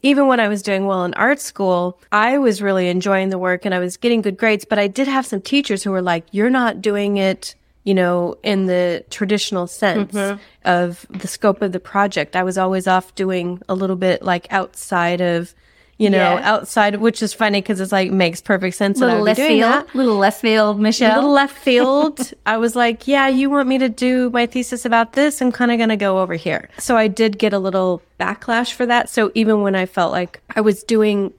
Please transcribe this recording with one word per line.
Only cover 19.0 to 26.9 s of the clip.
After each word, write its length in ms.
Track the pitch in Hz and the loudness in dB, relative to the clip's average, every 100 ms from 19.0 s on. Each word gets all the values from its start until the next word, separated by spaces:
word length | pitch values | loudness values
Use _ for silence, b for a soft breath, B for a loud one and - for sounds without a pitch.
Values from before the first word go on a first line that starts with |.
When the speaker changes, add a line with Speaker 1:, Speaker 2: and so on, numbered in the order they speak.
| 254 | 2
Speaker 1:
I 20 | 220 | 2
Speaker 2:
Little 20 | |
Speaker 1:
would 20 | 214 | 2
be 40 | |
Speaker 2:
left 80 | 220 | 2
Speaker 1:
doing 220 | 302 - | 2 4
Speaker 2:
field, 100 | 233 | 4
Speaker 1:
that. 220 | 269 - 247 | 2 -2 0
Speaker 2:
little 220 | 254 208 | 0 4
left 240 | 196 208 | 2 2
field, 380 | 226 220 214 208 | 0 2 2 2
Michelle. 360 | 214 220 226 214 | 0 2 2 4
Speaker 1:
Little 160 | 285 | 4
left 240 | 285 277 - | 2 2 -2
field. 800 | - 240 254 285 311 294 254 - | 2 2 4 2 0 -2 -12 -8
Speaker 2:
<laughs> 60 | - | -4
Speaker 1:
I 100 | 220 | 0
was 180 | 233 240 | 0 0
like, 320 | 240 233 - | 0 0 0
"Yeah, 200 | 277 269 | 2 2
you 220 | 262 277 | 2 2
want 160 | 285 262 | 0 0
me 100 | 262 | 0
to 100 | 262 | 0
do 420 | 214 254 254 247 | 0 0 2 0
my 140 | 240 240 | 0 -2
thesis 360 | 254 240 247 | -2 -6 -6
about 300 | 247 233 226 | 0 0 2
this? 280 | 269 294 285 | 0 0 2
I'm 100 | 254 | -2
kinda 260 | - 247 233 | 0 0 2
gonna 200 | 226 214 | 0 0
go 220 | 196 190 | 0 0
over 140 | 185 | -2
here." 360 | 170 170 151 - - | -4 -4 -6 -8 -12
So 180 | - | 0